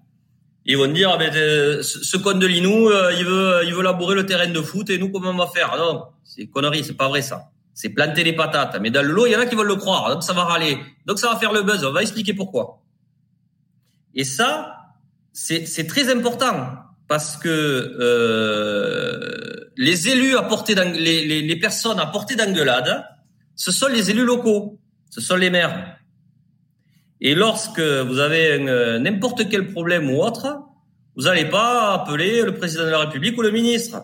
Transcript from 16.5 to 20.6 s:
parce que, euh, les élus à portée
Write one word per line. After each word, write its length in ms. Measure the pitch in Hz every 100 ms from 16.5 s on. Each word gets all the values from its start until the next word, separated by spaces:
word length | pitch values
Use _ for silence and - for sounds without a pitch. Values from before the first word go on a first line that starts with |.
| 175 127 - - _ -
parce 300 | 151 - -
que, 120 | 170 160 151 131 117 123
euh, 1300 | 120 120 117 113 107 107 107 104 101 95 50 - 50 - 50 - - -
les 320 | 135 180 185
élus 280 | 262 269 247
à 60 |
portée 320 | 202 220